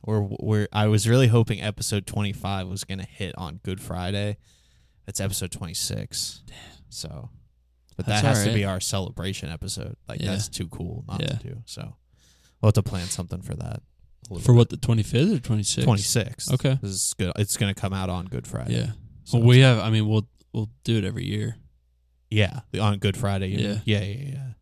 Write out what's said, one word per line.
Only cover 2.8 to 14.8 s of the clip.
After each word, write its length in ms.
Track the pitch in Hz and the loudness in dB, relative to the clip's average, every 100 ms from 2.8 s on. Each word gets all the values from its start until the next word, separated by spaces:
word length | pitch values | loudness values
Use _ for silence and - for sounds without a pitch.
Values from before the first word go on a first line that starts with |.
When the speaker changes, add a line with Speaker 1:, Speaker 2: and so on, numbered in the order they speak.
Speaker 1:
gonna 220 | - 95 92 | -8 -8 -10
hit 280 | - 92 - | -10 -10 -8
on 220 | 85 82 | -10 -10
Good 180 | - 92 | -8 -8
Friday. 560 | - 90 90 101 104 104 _ _ _ _ _ _ - | -6 -6 -4 -4 -4 -6 _ _ _ _ _ _ -12
It's 140 | - | -6
episode 300 | 98 95 90 | -4 -4 -8
twenty-six. 920 | - 85 90 - - - - - - - | -8 -10 -6 -6 -6 -6 -8 -8 -10 -20
Speaker 2:
Damn. 100 | - - - - | -20 -20 -20 -18
Speaker 1:
So, 400 | - - 71 - - _ _ _ _ _ - | -14 -12 -12 -16 -20 _ _ _ _ _ -8
but 100 | 104 | -2
Speaker 2:
That's 160 | 107 | 2
Speaker 1:
that 60 | 107 | 4
has 140 | 110 | 4
to 60 | 101 | 2
Speaker 2:
all 40 | 113 | 2
Speaker 1:
be 80 | |
Speaker 2:
right. 80 | 98 | 0
Speaker 1:
our 80 | 92 | -2
celebration 680 | - 127 90 - 90 95 - | -4 -4 -6 -6 -8 -6 -8
episode. 460 | 80 92 - - - - | -10 -8 -8 -10 -12 -12
Like, 120 | - | -6
Speaker 2:
Yeah. 120 | 98 | -4
Speaker 1:
that's 160 | 95 104 | -4 -6
too 200 | - 85 | -6 -8
cool 360 | - 87 - - | -8 -8 -8 -8
not 120 | 98 | -4
Speaker 2:
Yeah. 60 | - | -4
Speaker 1:
to 80 | - - | -4 -8
do. 140 | - | -14
So, 320 | - - - - _ _ _ _ _ _ | -14 -14 -14 -16 _ _ _ _ _ _
we'll 80 | 107 | 6
have 60 | |
to 80 | 104 | 6
plan 240 | 101 95 87 | 2 -4 -6
something 340 | - 87 90 | -8 -8 -10
for 140 | - | -10
that 260 | - - - _ _ - _ - | -10 -8 -12 _ _ -20 _ -12
a 60 | |
little 100 | 92 | -2
Speaker 2:
For 80 | - | 6
what, 160 | 120 117 | 8 6
Speaker 1:
bit. 120 | - | 2